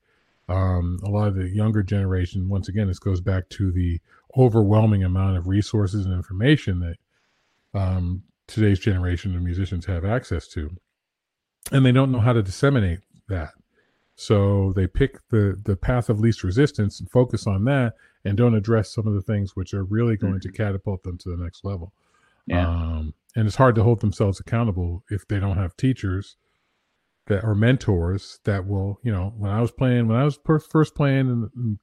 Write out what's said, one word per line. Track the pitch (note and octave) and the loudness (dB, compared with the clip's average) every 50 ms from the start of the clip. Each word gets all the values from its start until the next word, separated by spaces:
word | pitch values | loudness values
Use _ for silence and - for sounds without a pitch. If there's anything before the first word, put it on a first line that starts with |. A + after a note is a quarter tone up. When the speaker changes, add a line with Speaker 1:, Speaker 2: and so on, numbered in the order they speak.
| _ _ _ _ _ _ _ _ _ - | _ _ _ _ _ _ _ _ _ -4
Speaker 1:
um, | F2+ F#2+ F#2+ F#2 F#2 F2 F2 F2 F2+ F2+ F#2+ | -2 0 2 2 2 0 0 -2 -2 -4 -4
a | G2+ | -2
lot | G2+ G#2 G#2 G#2 | -2 0 0 0
of | G2 | 0
the | G2 F#2 F2+ | -2 -2 -2
younger | F#2+ G#2+ G#2+ A2 G#2+ G#2+ G2+ | -2 0 0 2 2 0 0
generation, | F#2 G#2+ G2+ G2 F#2 F#2+ F#2 F2+ - - G2 F2+ F#2+ | 0 0 0 0 0 0 0 -2 -2 -2 -4 -4 -2
once | G2 F#2+ F2+ - | -2 -2 -4 -4
again, | F#2 G#2+ G#2 F#2+ | -2 -2 -2 -2
this | F2 - | -2 -2
goes | - G2+ F#2+ F2 F2 | -2 -2 -2 -2 0
back | G2 F#2+ F#2 F2+ - | -2 -2 -2 -4 -6
to | - - G2+ F#2 | -6 -4 -2 0
the | F2 F#2 F2+ F2 E2+ E2 - _ _ _ _ _ - | 0 0 0 0 -2 -4 -6 _ _ _ _ _ 0
overwhelming | C3 B2+ A#2+ G#2 A#2 G#2 G2 G#2+ A2 A2 A2 G#2 G2 F#2 | 2 4 4 4 4 4 4 4 4 4 4 4 2 2
amount | F2+ F2+ F#2+ F#2+ F#2+ F#2 F2 | 2 2 2 0 0 0 0
of | F2 F#2 | 0 0
resources | G2 G#2 G#2 - - G#2+ G2+ F#2 G2+ G#2 F#2 | 0 0 0 0 0 0 0 0 -2 -2 -2
and | F#2+ F#2 | -2 -2
information | F2+ F2 - F#2+ F#2 A2+ C#3+ D3+ - - G#2 F2+ F2 | -4 -4 -6 -4 0 2 2 2 2 0 -2 -4 -2
that, | F2 E2+ E2 - _ _ _ _ _ _ _ _ _ _ _ _ _ _ - | -4 -6 -8 -10 _ _ _ _ _ _ _ _ _ _ _ _ _ _ -4
um, | G2+ F#2+ F#2 F#2 F#2 F2 F2 F#2 F#2 - _ _ _ _ | -2 -2 0 0 -2 -2 -2 -4 -6 -8 _ _ _ _
today's | - - A2+ G#2+ G2+ G2+ F#2+ | -8 -2 2 2 4 2 2
generation | - A2 F#2+ F#2 F2+ F2+ F2 E2+ - F#2+ F2+ | 2 0 0 0 0 -2 -2 -2 -4 -4 -4
of | F2 F2 | -4 -4
musicians | F2 F2 F#2+ G2 - F#2+ E2+ - | -2 -2 -4 -4 -4 -4 -6 -6
have | - F#2 E2+ F2 | -6 -6 -4 -2
access | G2+ A2+ B2+ - - F#2+ D#2 - - | -2 -4 -4 -4 -4 -6 -6 -6 -8
to. | - - D2+ D2+ F2+ - _ _ _ _ _ _ _ _ _ _ _ _ _ _ _ _ - - | -8 -8 -8 -8 -10 -14 _ _ _ _ _ _ _ _ _ _ _ _ _ _ _ _ -8 -2
And | C3+ C3+ C3 | 2 4 4
they | B2+ B2 | 6 6
don't | C3 C#3 C3+ B2+ | 4 4 2 2
know | A#2+ | 2
how | G#2 B2 A#2+ | 2 2 2
to | A#2 G2+ | 2 0
disseminate | F#2+ - - C#3 C#3 C#3 B2 G2+ F2+ E2+ F2+ - _ _ _ _ - | -2 -2 -2 0 2 2 2 2 0 -2 -4 -8 _ _ _ _ -8
that. | F#2+ F2 D#2 - - _ _ _ _ _ _ _ _ _ _ _ _ | -6 -6 -6 -8 -12 _ _ _ _ _ _ _ _ _ _ _ _
So | - - - A2 G2+ G2 G2+ G2+ G2 F#2+ F#2+ F2+ | -8 -2 2 2 4 4 4 4 2 2 2 2
they | G2 F#2 | 0 0
pick | F2 - - C#3 C3 - - _ _ | 0 0 0 0 0 -2 -6 _ _
the, | A#2+ G#2+ G2+ G2+ F#2 G2+ G#2 | 0 2 2 2 0 -2 -4
the | - G2 | -4 -4
path | - - - B2 B2 A2+ - | -2 0 0 0 0 0 0
of | A2 G#2 | 0 2
least | A2 A#2 A2 - - | 2 2 2 0 -2
resistance | F#2 F#2 B2 D3+ - - - G#2 G2 - - | -2 2 2 2 2 2 0 -2 -2 -2 -6
and | - - | -8 -2
focus | - B2+ B2+ B2 - G#2 - | 2 2 2 2 0 -4 -2
on | A2 F#2+ F#2+ G#2 | -2 0 0 2
that | C3 C#3+ C3+ B2 A2+ - _ _ _ _ _ - | 2 2 2 0 -2 -4 _ _ _ _ _ -4
and | G2+ G2+ | -2 2
don't | G#2 B2 A#2+ A2+ | 4 4 4 4
address | G#2+ G2 A2 A2+ A2 G#2 - | 2 2 2 2 0 0 -2
some | - A#2 G#2+ | -4 -4 -2
of | A2 G2+ | -2 -2
the | G2 - | -2 -2
things | - G#2+ G2+ G2 F#2+ - | -2 -2 -2 -2 -4 -6
which | F#2+ F2+ - - | -8 -8 -6 -6
are | G2 F#2+ | -6 -4
really | F#2+ G#2 A2 A#2+ A#2 A2 G2+ | -2 0 0 0 0 0 0
going | G2+ F#2+ F#2+ F#2 | 0 -2 -2 -4
to | - - | -6 -8
Speaker 2:
Mm-hmm. | - - G#2+ | -6 -4 -4
Speaker 1:
catapult | G2+ G2 F#2+ - G#2+ F#2+ F2+ - | -4 -4 -4 -6 -6 -8 -6 -8
them | F#2 F2 F2 | -10 -10 -10
to | - F#2 | -10 -8
the | E2+ F2 F2 | -8 -8 -8
next | E2+ - - - | -8 -10 -10 -10
level. | G2 G2+ F2 E2+ F2+ - _ _ _ _ _ _ _ _ _ _ | -8 -8 -8 -10 -14 -18 _ _ _ _ _ _ _ _ _ _
Speaker 2:
Yeah. | - - F2 F2 E2 | -4 -2 0 0 0
Speaker 1:
Um, | E2+ E2+ E2 E2 E2 D#2+ D#2 D2+ - _ _ _ - | 0 -2 -2 -4 -4 -4 -6 -8 -10 _ _ _ -4
and | A2+ G#2+ | -2 -2
it's | G#2 - | 0 2
hard | - C3 B2+ A2 | 4 4 4 4
to | A2 G#2 | 4 4
hold | A#2+ A#2 G#2+ | 2 2 2
themselves | - G#2 - - A2 G2 F#2+ - | 0 -2 0 0 0 0 -2 -4
accountable | - - A#2 A2+ A#2+ A2 F2+ F#2 F2+ F2 F2 F2+ - - | -6 -4 -2 -2 -2 -2 -2 -2 -4 -4 -6 -8 -8 -8
if | G#2 F#2+ - | -8 -8 -6
they | - G#2+ G2 | -4 -4 -2
don't | G2 G2+ F#2 | -2 -2 -2
have | G2 F#2+ E2+ - - | -2 -2 -4 -4 -2
teachers | C3+ C3 B2+ - - G2 F#2 G2 G2+ - - _ _ _ _ _ _ _ _ _ _ _ _ _ _ _ _ _ _ | 0 0 0 0 -2 -4 -4 -4 -6 -10 -16 _ _ _ _ _ _ _ _ _ _ _ _ _ _ _ _ _ _
that | - G#2 F#2 A2+ | -2 -2 0 0
are | A2 G#2 | 0 2
mentors | G2+ A2 A#2+ C3 B2 - - G2 E2+ E2 E2+ F#2+ F#2+ - - - - - | 4 4 4 4 2 2 0 0 2 2 0 -2 -4 -6 -10 -20 -8 -4
that | A2 G2+ G2 F#2 | -2 -2 -2 -2
will, | G2 G2+ F#2+ F#2+ G2 G2 - - | -4 -4 -4 -4 -4 -6 -6 -4
you | A#2+ G#2 | -4 -2
know, | F2+ F2+ G#2 A#2+ G#2+ | -2 -2 -4 -6 -6
when | G2+ G2 | -4 -2
I | G2+ A2 | -2 0
was | A#2+ A2+ | -2 -2
playing, | - - C3+ B2+ B2 A#2+ A#2 A2 | -2 -2 0 2 2 2 2 2
when | A2 A#2+ | 2 2
I | C#3 | 0
was | D3+ C#3 | 0 -2
per-, | - - - D#3+ D3+ | -2 -2 0 0 0
first | - - - D#3+ D3+ - - | 0 0 0 2 2 0 0
playing | - D3 C#3 C3+ C3+ C3+ B2+ | 0 0 2 2 2 0 0
in, | B2 A#2 A2 - - | -2 -2 -4 -6 -8
in | B2 B2 A2 G#2 - | -6 -6 -4 -6 -6